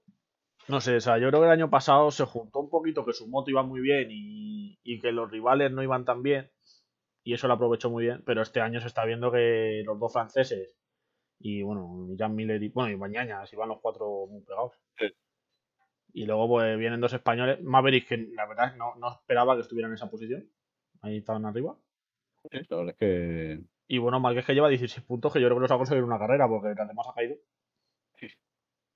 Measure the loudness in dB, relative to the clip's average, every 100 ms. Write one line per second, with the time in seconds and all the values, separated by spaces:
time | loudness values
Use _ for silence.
0 | _ _ _ _ _ _ -4 -2 2 4
1 | 4 4 6 6 8 6 6 4 6 6
2 | 6 4 -2 -4 -8 -6 -2 0 0 -2
3 | -4 -6 -4 -4 0 2 0 0 2 2
4 | 0 -8 -14 -12 -10 -10 -12 -14 -10 -6
5 | -2 -2 -4 -2 0 2 2 0 -2 -2
6 | -2 -2 0 0 -2 _ _ _ _ _
7 | _ _ -6 -2 2 2 2 0 -2 -2
8 | -2 -2 -2 -2 -2 -2 -2 -4 -6 -4
9 | -2 -2 0 2 4 2 0 -2 -4 -4
10 | -4 -2 -2 0 -2 -4 -8 _ _ _
11 | _ _ _ _ -8 -6 -6 -6 -8 -12
12 | -10 -6 -4 -4 -4 -4 -4 -4 -4 -4
13 | -8 -6 -8 -10 -12 -8 -8 -6 -8 -6
14 | -8 -8 -10 -14 -12 -8 -8 -10 _ -6
15 | -6 -6 _ _ _ _ _ _ _ _
16 | _ -10 -2 0 2 2 2 0 -2 0
17 | -2 0 -2 0 0 -2 2 4 6 4
18 | 2 -4 -6 -8 -6 -2 -2 -2 -10 -8
19 | -8 -8 0 4 4 4 0 -6 -6 -6
20 | -10 -10 -8 -10 -12 _ _ _ _ _
21 | -8 -8 -4 -4 -4 -4 -6 -8 _ _
22 | _ _ _ _ -14 -14 -8 -6 -6 -2
23 | 0 0 -2 -4 -6 -10 -14 _ -6 -2
24 | 0 2 2 0 2 4 4 4 -2 -8
25 | -8 -4 0 4 4 4 2 2 2 0
26 | 0 0 2 4 4 2 -2 -4 -6 -8
27 | -10 -4 -6 -6 _ _ _ _ _ _
28 | _ _ -20 -20 _ _ _ _ _